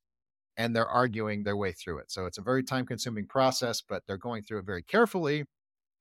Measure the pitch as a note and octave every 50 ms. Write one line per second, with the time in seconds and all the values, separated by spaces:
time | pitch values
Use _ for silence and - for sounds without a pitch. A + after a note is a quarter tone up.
0 | _ _ _ _ _ _ _ _ _ _ _ A2 A#2 A#2 A#2 A2+ A2+ - A2 A#2+
1 | B2+ B2 G#2 A2 G#2+ G#2+ G#2 G#2 G2+ G2+ G2+ G2+ G2+ F#2+ F2 - - F#2 D#2+ C#2
2 | - - - G2 F#2 F2 - G#2 F#2 A#2+ B2+ C3 C3 - C3 B2+ B2 - B2 G#2+
3 | - B2+ A2+ G#2 G2 - - C3+ C3 C3 B2+ - B2+ A#2+ G#2+ - - _ G2+ F2
4 | - - G2 F#2 - A#2+ A#2+ G#2+ G#2 - A2 G#2 F2+ G2+ F#2+ F2 - - - G#3+
5 | A#3+ G#3+ - F#3 D#3+ C#3+ D3 D3+ C#3+ - _ _ _ _ _ _ _ _ _ _